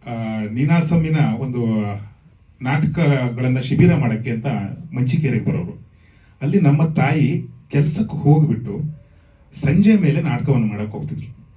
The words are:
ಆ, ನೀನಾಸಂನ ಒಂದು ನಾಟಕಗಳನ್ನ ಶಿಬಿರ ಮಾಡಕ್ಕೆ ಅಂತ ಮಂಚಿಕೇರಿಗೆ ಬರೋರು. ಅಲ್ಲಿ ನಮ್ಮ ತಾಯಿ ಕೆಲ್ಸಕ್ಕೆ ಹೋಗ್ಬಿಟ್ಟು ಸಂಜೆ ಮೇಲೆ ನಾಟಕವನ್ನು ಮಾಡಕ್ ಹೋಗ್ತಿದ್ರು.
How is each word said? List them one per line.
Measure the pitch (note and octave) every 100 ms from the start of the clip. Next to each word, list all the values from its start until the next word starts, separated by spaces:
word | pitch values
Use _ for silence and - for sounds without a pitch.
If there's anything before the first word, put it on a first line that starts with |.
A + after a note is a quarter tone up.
| -
ಆ, | A#2 A2+ A2 G#2+
ನೀನಾಸಂನ | A2+ D3+ E3+ D#3+ E3+ D#3+ D#3 A2+ G#2+
ಒಂದು | C3 B2 A#2 G#2+ G#2 G2+ - - _ _ _ _
ನಾಟಕಗಳನ್ನ | B2+ C#3+ D#3 - D3+ C#3 B2+ A#2+ B2 B2+
ಶಿಬಿರ | - - F3 D#3
ಮಾಡಕ್ಕೆ | B2 G#2+ -
ಅಂತ | A2+ C3+ G#2+ G2 - -
ಮಂಚಿಕೇರಿಗೆ | B2+ B2 - C#3 A#2+
ಬರೋರು. | - - - - - _ _ _ _ _
ಅಲ್ಲಿ | C#3+ F#3+
ನಮ್ಮ | D3 D3
ತಾಯಿ | D#3+ - - D#3 B2 F3 - - -
ಕೆಲ್ಸಕ್ಕೆ | C#3+ - - G#3+ D#3
ಹೋಗ್ಬಿಟ್ಟು | C3+ D#3 D3+ A#2 A#2+ G2+ D3+ - - - _ _ _
ಸಂಜೆ | - C#3 F3 G#3 G#3+
ಮೇಲೆ | D#3+ D3+
ನಾಟಕವನ್ನು | C#3+ A#2+ B2+ B2+ A2
ಮಾಡಕ್ | G2+ G#2
ಹೋಗ್ತಿದ್ರು. | C#3+ D3+ - - - -